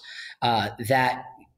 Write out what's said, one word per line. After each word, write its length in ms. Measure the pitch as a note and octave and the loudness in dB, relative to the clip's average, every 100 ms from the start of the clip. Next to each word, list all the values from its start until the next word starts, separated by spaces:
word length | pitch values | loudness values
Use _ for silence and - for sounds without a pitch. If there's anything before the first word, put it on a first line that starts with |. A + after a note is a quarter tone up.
| - - - - | -16 -16 -16 -2
Uh, 280 | B2 A2+ G#2 - A2+ | 2 2 0 -2 2
that 360 | C3 B2+ - - - - | 4 4 0 -8 -18 -20